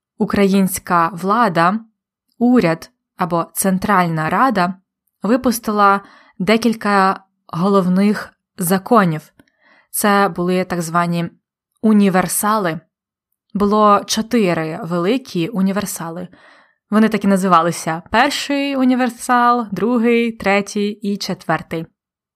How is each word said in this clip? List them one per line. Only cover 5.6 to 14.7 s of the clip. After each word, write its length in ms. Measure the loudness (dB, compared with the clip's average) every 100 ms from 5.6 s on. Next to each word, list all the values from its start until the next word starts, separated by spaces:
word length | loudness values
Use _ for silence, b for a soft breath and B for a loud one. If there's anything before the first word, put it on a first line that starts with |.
| -2 2 4 2 B B B -4
декілька 840 | 0 2 2 0 0 2 0 -2 _ _ _
головних 840 | -2 2 2 2 2 2 0 -8 _ _ -8
законів. 720 | -2 -2 2 2 2 -2 -10 _ b b b b b
Це 380 | -4 0 2 0
були 360 | -2 -2 -2
так 180 | -2 -4
звані 480 | -2 -2 -2 -2 -4 -10 _ _ _ _
універсали. 1000 | 2 4 4 2 -2 -2 -2 -2 -2 -6 -10 _ _ _ _ _ _
Було 460 | -2 0 4 4 4 0
чотири 760 | -6 -2 0 2 0 -4